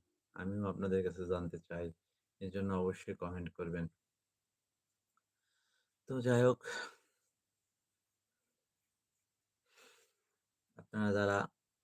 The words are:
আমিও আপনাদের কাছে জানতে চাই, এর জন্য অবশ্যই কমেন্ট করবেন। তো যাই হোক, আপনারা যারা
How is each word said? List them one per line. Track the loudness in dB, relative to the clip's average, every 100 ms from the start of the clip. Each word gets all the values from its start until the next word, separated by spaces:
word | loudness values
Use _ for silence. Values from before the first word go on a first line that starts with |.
| _ _ _
আমিও | -8 -6 -2 -2
আপনাদের | -2 0 2
কাছে | 0 -4 -2
জানতে | 0 0 -6
চাই, | -8 -6 -6 -10 _ _ _ _
এর | -8
জন্য | -4 0
অবশ্যই | 2 0 -2 -8 -8
কমেন্ট | -6 -6 -8
করবেন। | -6 -6 -4 -4 -8 _ _ _ _ _ _ _ _ _ _ _ _ _ _ _ _ _ _ _ _ -6
তো | -2
যাই | 4 8
হোক, | 8 6 -2 -10 -10 -14 _ _ _ _ _ _ _ _ _ _ _ _ _ _ _ _ _ _ _ _ _ _ _ _ _ _ _ -20 -20 -20 _ _ _ _ _ _ _ -20
আপনারা | -8 -2 0
যারা | 2 2 2 -2 -8 _ _